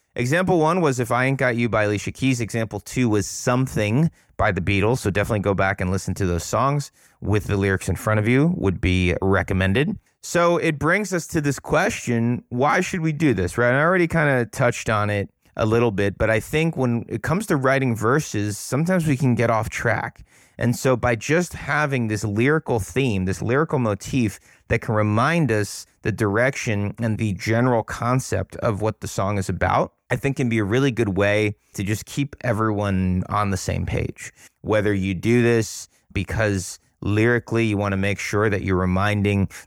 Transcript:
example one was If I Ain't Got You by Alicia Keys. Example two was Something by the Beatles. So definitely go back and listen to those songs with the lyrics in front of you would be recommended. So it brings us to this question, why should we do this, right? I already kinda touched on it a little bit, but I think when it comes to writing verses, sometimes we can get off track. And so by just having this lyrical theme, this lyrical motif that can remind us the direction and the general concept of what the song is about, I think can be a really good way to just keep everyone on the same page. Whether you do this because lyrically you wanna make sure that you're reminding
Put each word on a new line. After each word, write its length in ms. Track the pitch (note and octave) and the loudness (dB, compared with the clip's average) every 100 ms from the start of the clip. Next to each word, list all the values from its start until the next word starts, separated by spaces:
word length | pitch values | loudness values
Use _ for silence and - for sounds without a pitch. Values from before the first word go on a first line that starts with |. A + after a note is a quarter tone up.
| _ | _
example 460 | - B2 D#3+ F#3 F3 | -6 0 0 2 2
one 200 | D#3 F#3 | 4 2
was 200 | D3+ B2+ | 2 0
If 100 | A#2+ | 0
I 140 | B2 | 0
Ain't 140 | C3 C3+ | 0 0
Got 180 | B2+ A#2 | 0 0
You 120 | A#2+ | 0
by 160 | A2 | 2
Alicia 280 | G#2 G2+ - | 0 0 -4
Keys. 280 | - C3 A#2+ | -2 0 0
Example 400 | G#2+ A#2+ G#2 G#2 | -2 -4 -4 -8
two 280 | - C3 A#2+ | -6 0 2
was 180 | G#2+ - | 2 0
Something 840 | - B2+ B2 C3 A2+ G#2 B2+ E3 - _ - | -4 0 2 0 0 0 2 2 -2 _ -2
by 160 | G#2+ | 0
the 80 | F#2 | 0
Beatles. 380 | E2+ G2 G#2 B2+ | 0 2 2 0
So 120 | G#2+ | 0
definitely 300 | G2+ G2 G#2+ | 0 0 0
go 140 | G2+ | 0
back 260 | F#2+ F#2+ G2 | 2 0 0
and 100 | F2+ | -2
listen 240 | F#2+ - | -2 -4
to 100 | F#2 | -2
those 200 | F#2 E2+ | -2 -2
songs 480 | - G#2+ C3+ D3 - _ _ _ | -2 -2 0 -2 -4 _ _ _
with 280 | F#2 G#2 - | -2 0 0
the 80 | G2+ | 0
lyrics 320 | G2 F#2+ - | 2 0 -2
in 80 | F2 | -2
front 240 | A2 G#2+ | 0 2
of 80 | G#2+ | 4
you 260 | C3 E3 F#3 | 4 2 2
would 240 | F#2+ E2+ | 0 0
be 340 | F#2 F2+ F2 - | 2 2 2 0
recommended. 760 | F#2+ F#2+ - F#2 F#2+ A2 E3+ - - _ | 2 2 2 0 2 2 0 -4 -12 _
So 340 | - E3+ F3 E3+ | -4 2 2 2
it 220 | E3 C#3+ | 0 0
brings 340 | D3+ G3 G3 | 0 0 -2
us 140 | F3+ - | -6 -4
to 140 | E3+ | -2
this 180 | C#3+ - | -2 -4
question, 880 | - D3 F#3+ - - A#2 A#2 B2 - | -2 0 0 -2 -2 0 0 -2 -4
why 320 | B2 D3 F3+ | 0 2 2
should 200 | F3+ F#3 | 0 -2
we 120 | D#3+ | -2
do 220 | D3 D#3 | 0 2
this, 240 | F#2+ F2+ - | 2 0 0
right? 160 | A#2+ | 2
I 80 | C3+ | 2
already 260 | D#3+ F#3 E3+ | 2 2 2
kinda 380 | E3 D3 B2+ A2 | 2 2 2 0
touched 420 | - B2 - - | 0 0 0 -2
on 220 | G#2+ G#2 | 0 0
it 200 | G2+ F#2+ _ _ - | -2 -4 _ _ -2
a 100 | A2 | 2
little 240 | A#2 A#2+ | 2 2
bit, 260 | F#2+ G2 - | 2 0 0
but 140 | G#2+ | 0
I 100 | A2 | 0
think 360 | - D#3 E3 D#3 | 0 -2 0 0
when 280 | B2 A#2 - | 0 0 -4
it 140 | A2 | -6
comes 220 | - E3+ - | -2 -2 0
to 100 | D3 | 0
writing 380 | C3 C3+ C3 | 2 2 0
verses, 640 | A2+ A2 D#3 - G#2 G#2 G2+ | 0 2 0 0 -4 -4 -6
sometimes 500 | - C3+ E3 F#3 D#3 | -4 -2 0 0 0
we 100 | C3 | 2
can 180 | C3 | 2
get 160 | A#2 A#2 | 2 2
off 180 | A2 A2 | 0 -2
track. 560 | - A2+ A2 - - - _ _ - | -4 -2 -2 -4 -12 -20 _ _ -4
And 180 | A#2 | -2
so 220 | A#2+ C3 A#2+ | 0 0 2
by 200 | B2 A2+ | 0 -2
just 360 | - E3 E3+ | 0 0 0
having 560 | - C#3 D3 D3 C3 A2 | -6 -4 -2 0 0 -2
this 160 | G#2 | -2
lyrical 560 | G#2+ G#2 C3 D#3 - A#2 | -2 2 2 2 0 -2
theme, 460 | - C3 C3+ F#2+ F#2 | -2 0 0 0 -2
this 160 | F2+ | -2
lyrical 360 | G2+ C3+ D#3+ C#3 | 0 0 0 0
motif 640 | A2+ G2 - C3+ G#2+ - _ _ - | -2 -2 -4 -2 -2 -4 _ _ -4
that 120 | A2+ | -4
can 140 | - | 0
remind 580 | G#2+ G#2 G#2+ C#3 E3+ C3 | 0 2 2 2 2 2
us 320 | G#2+ G2+ - - _ | 0 -2 -6 -16 _
the 100 | - | -4
direction 840 | G2+ G#2 G#2+ C3 - B2 G2+ G2+ - | 0 2 2 2 0 -4 -2 -4 -4
and 200 | A#2 G#2+ | -4 -2
the 160 | A2 | -2
general 480 | F#2 G#2+ A2+ B2+ A#2 | -2 0 2 2 0
concept 760 | - - A#2 C3 - F#2+ - - | -2 -4 -2 -2 -2 -4 -4 -4
of 240 | A#2 G2+ | -2 0
what 200 | G#2+ - | -2 -4
the 80 | - | -6
song 280 | - G2 G2+ | -4 -2 -2
is 140 | F#2 | -2
about, 420 | F2 F#2 A2 - _ - | -2 0 0 -2 _ -6
I 60 | B2 | -4
think 200 | C#3 C3+ | -2 -2
can 120 | B2 | 0
be 100 | A2+ | 0
a 60 | |
really 260 | G2 B2+ C#3 | 0 2 2
good 280 | A2 G2+ F#2+ | 0 0 2
way 380 | G2+ G#2+ G#2+ - _ | 2 2 0 -2 _
to 80 | - | -6
just 240 | G2 G#2+ - | -4 -4 -4
keep 300 | C#3+ C#3 - | -4 -4 -4
everyone 840 | B2 G#2+ A2 G#2 G2+ F#2 F#2 F#2 - | -2 0 0 0 0 0 0 0 -2
on 220 | G#2 G2+ | -2 0
the 60 | F#2+ | -2
same 260 | - F2+ | -2 -4
page. 480 | F2+ - - - - - - _ | -4 -4 -4 -8 -18 -20 -20 _
Whether 320 | - G#2+ G#2 | -2 0 2
you 180 | G2+ F#2+ | 0 0
do 280 | F2 A2 A#2+ | 0 2 4
this 460 | A#2 A#2 G#2 - - _ - | 4 2 0 -8 -16 _ -8
because 680 | G2+ - G2 G#2+ G2 - - _ _ | -6 -4 0 0 0 -4 -12 _ _
lyrically 600 | F#2+ G#2 A#2 A#2+ - A#2 | -2 2 2 2 0 0
you 120 | A2+ G2+ | 0 0
wanna 200 | G2+ F#2+ | 0 0
make 220 | G2+ G2 | 0 -2
sure 300 | - G#2 A2 | -2 0 0
that 140 | G2 | 0
you're 140 | G2 F2+ | 0 0
reminding 720 | F#2 F#2 G#2 G#2 G2+ G2 F#2 - | 2 2 2 2 2 2 -2 -6